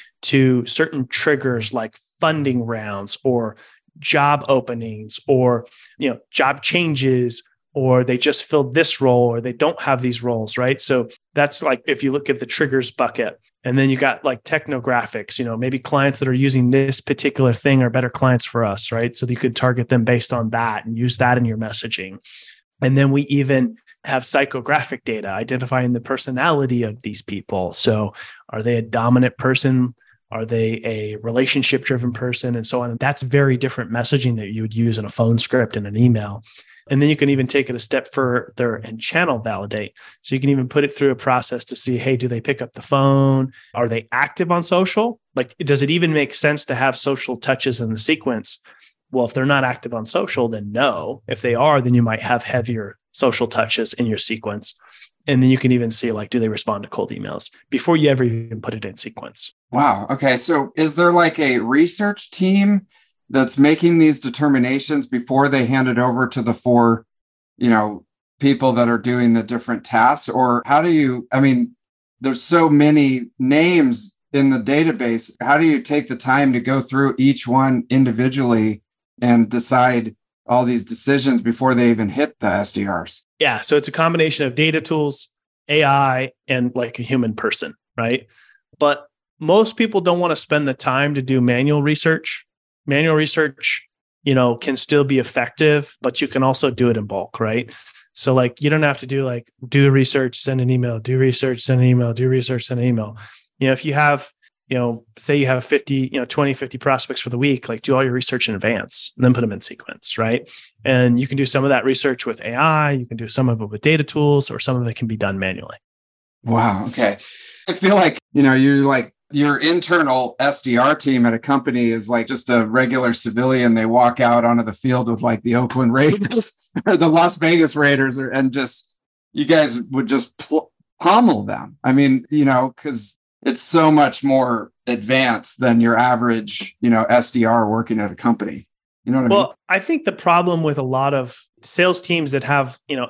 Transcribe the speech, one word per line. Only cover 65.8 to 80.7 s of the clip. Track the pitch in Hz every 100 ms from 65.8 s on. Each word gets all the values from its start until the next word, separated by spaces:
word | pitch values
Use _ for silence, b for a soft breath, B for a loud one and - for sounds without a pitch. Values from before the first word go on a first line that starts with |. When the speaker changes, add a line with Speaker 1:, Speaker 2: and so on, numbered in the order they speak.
| 127
Speaker 2:
it | 120
over | 127 120 123
to | 131
the | 113
four, | 113 127 120 117 113 - _ _ _ _ _
you | 123
know, | 110 107 101 - _ _ _
people | 143 139 135
that | 120 120
are | 117
doing | 127 123 120
the | 117
different | 107 120 120 120
tasks? | - 113 123 143 -
Or | 127 123 120 -
how | 147
do | 170
you, | 156 139 123 -
I | 131
mean, | 135 123 120 - _ _ _ _
there's | 131 123
so | - 165 160
many | 147 147 151 139 127 117 -
names | 131 147 175 175 135 117 - _ _
in | 139 135
the | 127
database. | 107 147 160 117 123 113 - -
How | 123 147
do | 160
you | 143
take | 127 147 -
the | 123
time | 131 131 139
to | 123
go | 127 135
through | 127 131 139 -
each | 135 135 120
one | 131 135 127 -
individually | 135 127 110 127 135 123 113 107 107 _ _ _ _
and | 120 120 104
decide | 120 - 127 127 120 110 - _ _ -
all | 123
these | 123